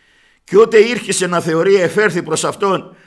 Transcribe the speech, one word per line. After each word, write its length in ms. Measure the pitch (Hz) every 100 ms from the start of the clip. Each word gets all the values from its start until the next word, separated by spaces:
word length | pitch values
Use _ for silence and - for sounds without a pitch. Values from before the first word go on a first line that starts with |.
| _ _ _ _
Και 120 | - 190
ότε 220 | 220 214
ήρχισε 480 | 226 240 - 190 180
να 140 | 170
θεωρεί, 340 | 165 160 185
εφέρθη 480 | 196 170 196 214 170
προς 220 | 151 156
αυτόν, 520 | 156 - 202 175 - -